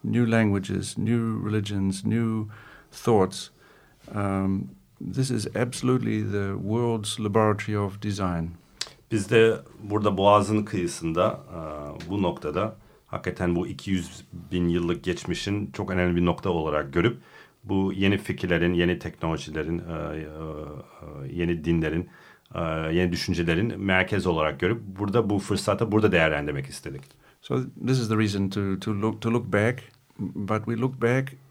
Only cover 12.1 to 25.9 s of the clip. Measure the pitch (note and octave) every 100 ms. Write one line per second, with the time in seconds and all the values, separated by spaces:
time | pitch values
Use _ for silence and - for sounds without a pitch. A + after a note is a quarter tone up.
12.1 | G2+ F2 F2 D2+ E2 A2 - - - _
13.1 | - - - F2+ E2+ F2+ - - F#2+ F2
14.1 | - - E2+ - F2+ F2 F2 E2+ E2+ F2+
15.1 | F2 - E2+ G2+ G2+ G2+ - G2 F#2 F2+
16.1 | F2 F2 E2+ G2+ E2+ D#2 D2+ C#2+ E2 E2+
17.1 | - - - - _ G2 G2 F#2+ F#2+ G2
18.1 | G2+ - F2+ F2+ E2+ F2 F2 F2 F2 F2
19.1 | - E2 D#2 D#2 D#2 D2+ E2+ E2+ D#2+ D2+
20.1 | D2+ D2+ D#2 D#2+ D2+ D2 D2 - - D#2
21.1 | C#2+ C#2 D#2+ E2+ E2+ D#2+ E2 D#2 E2 F2
22.1 | - - - _ F2 E2 D#2+ D#2+ E2+ F2+
23.1 | E2+ - F2 E2+ E2 A2+ G2 G2 F#2 F#2
24.1 | G2+ F#2 D#2+ D#2 D2 F2+ A#2 G#2 F#2+ G2+
25.1 | A#2 G#2 G2+ - G2+ - G2 A2